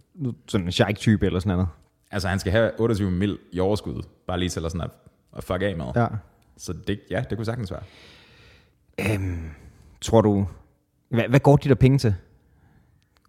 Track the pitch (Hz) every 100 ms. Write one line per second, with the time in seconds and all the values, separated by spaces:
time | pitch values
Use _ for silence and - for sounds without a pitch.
0 | _ 185 131 - - 107 87 85 101 107
1 | - 104 98 87 95 90 90 - _ _
2 | - 101 95 95 95 107 110 - 117 104
3 | 98 90 101 - - 85 92 104 - 78
4 | 80 _ - 90 90 - 80 82 - -
5 | _ _ _ - - 92 101 82 64 120
6 | 117 107 - _ _ - - 82 - 101
7 | - 92 127 104 110 123 101 - - -
8 | - - - - - _ _ _ _ -
9 | 101 104 95 85 80 76 - _ - -
10 | - 113 104 101 98 - _ _ _ _
11 | - 113 107 131 139 143 143 123 131 135
12 | 117 92 - _ _ _ _ _ _ _
13 | _ _